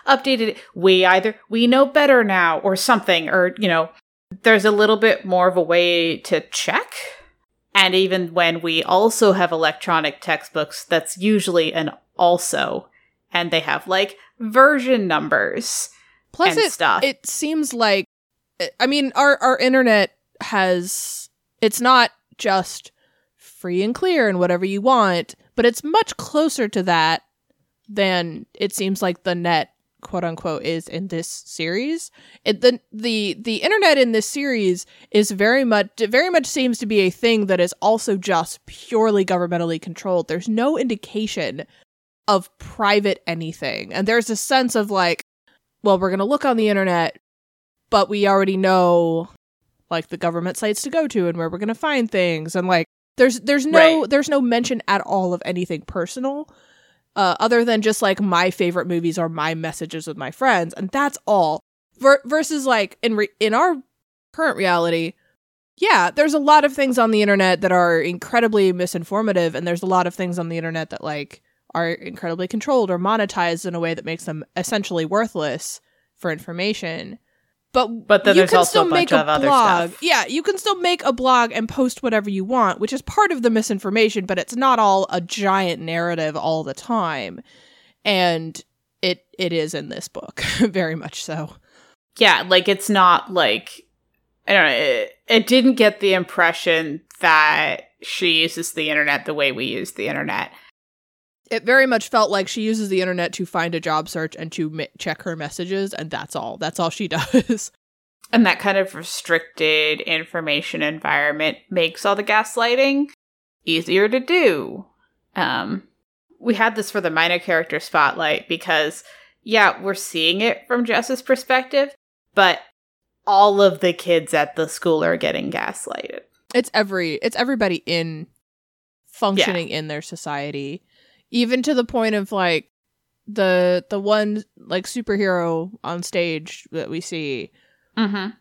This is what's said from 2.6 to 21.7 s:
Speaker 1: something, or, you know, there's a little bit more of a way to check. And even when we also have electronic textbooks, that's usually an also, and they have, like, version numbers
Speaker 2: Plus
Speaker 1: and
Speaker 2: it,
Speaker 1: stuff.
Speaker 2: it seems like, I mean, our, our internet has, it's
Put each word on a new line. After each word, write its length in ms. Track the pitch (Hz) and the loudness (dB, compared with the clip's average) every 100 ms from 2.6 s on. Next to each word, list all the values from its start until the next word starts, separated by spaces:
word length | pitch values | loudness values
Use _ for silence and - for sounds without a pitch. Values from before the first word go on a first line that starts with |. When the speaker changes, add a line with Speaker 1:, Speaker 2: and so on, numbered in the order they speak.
| 196 190 | 0 0
Speaker 1:
something, 500 | - 226 - 170 160 | 2 0 2 0 2
or, 280 | 185 180 180 | 2 0 0
you 80 | 202 | 0
know, 220 | 165 165 - _ _ _ 185 | 0 0 -8 _ _ _ -2
there's 200 | 233 220 | 4 4
a 80 | 208 | 4
little 240 | 208 214 214 | 4 4 4
bit 300 | 220 - 185 | 4 2 0
more 240 | 180 180 | 2 4
of 80 | 180 | 2
a 40 | |
way 540 | 165 175 175 170 165 160 | 2 2 4 2 0 -4
to 200 | - 160 - | -2 -4 -2
check. 440 | - - 220 494 - - - - _ _ _ _ 196 | -6 -2 -2 -4 -10 -14 -16 -20 _ _ _ _ 2
And 180 | 185 | 4
even 400 | 185 190 185 175 | 2 2 0 -2
when 280 | 170 170 170 | 2 2 0
we 220 | 165 160 | -2 -2
also 500 | - 185 220 - 214 | 2 4 4 4 4
have 180 | 190 175 | 4 0
electronic 720 | 160 160 - - 165 151 - | 0 -2 -2 0 0 0 -6
textbooks, 640 | - 156 - 160 147 - - | -4 -4 -2 -6 -6 -8 -2
that's 320 | 165 160 180 | -2 -2 -2
usually 560 | 202 214 190 170 156 | 0 2 2 0 0
an 180 | - 104 - _ - | -2 -6 -10 _ 0
also, 720 | 175 175 - - 67 - - _ _ _ _ | 2 2 0 -4 -4 -6 -10 _ _ _ _
and 180 | 175 170 | -4 -2
they 80 | 160 | -2
have, 260 | 156 143 185 | -2 -4 -2
like, 300 | 185 202 - - _ | -2 -2 -6 -20 _
version 680 | 220 240 269 285 247 247 190 | 0 4 6 4 2 0 2
numbers 800 | 151 151 120 98 - - - - _ _ _ _ | -2 0 0 0 -4 -6 -6 -8 _ _ _ _
Speaker 2:
Plus 240 | - 370 330 | 0 0 2
Speaker 1:
and 40 | 392 | 0
Speaker 2:
it, 60 | |
Speaker 1:
stuff. 320 | - 151 90 | 0 2 2
Speaker 2:
it 220 | 269 - - | 0 -2 -8
seems 460 | - 302 311 294 | -6 -4 -2 -4
like, 320 | 240 220 196 - _ _ _ _ _ 170 - | 0 0 0 -2 _ _ _ _ _ -10 -2
I 80 | 254 | 0
mean, 240 | 285 269 | 0 0
our, 240 | - 285 277 | 2 4 4
our 180 | 254 254 | 2 2
internet 540 | 254 262 247 214 190 - _ _ | 2 4 4 4 2 -4 _ _
has, 880 | - 208 185 180 180 - - - - _ _ _ | -4 0 2 0 -2 -8 -8 -12 -16 _ _ _
it's 180 | 220 | -2